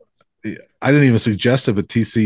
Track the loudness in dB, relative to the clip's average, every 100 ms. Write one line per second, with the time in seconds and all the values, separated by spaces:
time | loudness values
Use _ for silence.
0 | _ _ _ _ -14 -14 -18 -6 0 4
1 | 4 2 0 -2 0 0 0 -4 -2 -4
2 | -2 0